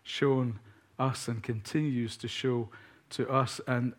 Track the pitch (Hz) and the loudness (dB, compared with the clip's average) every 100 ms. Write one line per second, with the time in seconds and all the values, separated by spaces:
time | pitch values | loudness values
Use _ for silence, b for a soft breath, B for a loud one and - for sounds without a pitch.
0 | - - 143 131 123 107 b b b - | -8 2 4 4 2 -2 b b b -2
1 | 131 120 - 113 - 110 - 156 151 123 | 0 0 -4 -4 -4 -4 -2 0 0 0
2 | 113 - 117 - 131 120 110 B B B | -2 -4 -8 -2 0 0 -2 B B B
3 | - - 123 135 127 - - 123 123 | -12 -4 2 2 2 -2 0 0 0